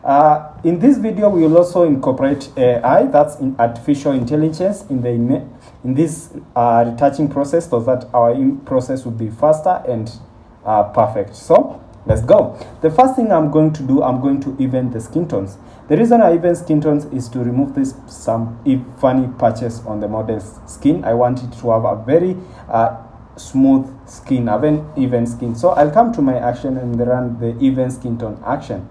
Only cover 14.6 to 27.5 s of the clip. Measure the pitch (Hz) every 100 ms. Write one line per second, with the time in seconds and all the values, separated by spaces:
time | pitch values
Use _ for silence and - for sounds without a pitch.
14.6 | 131 127 123 113 - 160 170 104 98 -
15.6 | - - - 151 226 233 196 170 175 170
16.6 | - 151 151 147 - 131 120 127 120 123
17.6 | 139 - 135 - - - - 113 113 -
18.6 | 143 131 - - 135 131 123 - 120 113
19.6 | 120 110 113 104 104 110 110 107 - -
20.6 | - - 143 175 110 120 123 127 123 -
21.6 | 120 110 117 104 123 160 180 185 - -
22.6 | - 113 117 - - - - - - 135
23.6 | 135 135 135 - - - - 127 117 107
24.6 | 151 151 - - 123 120 117 - 120 113
25.6 | 175 185 147 196 240 - 135 127 120 -
26.6 | 139 127 123 117 120 123 123 113 117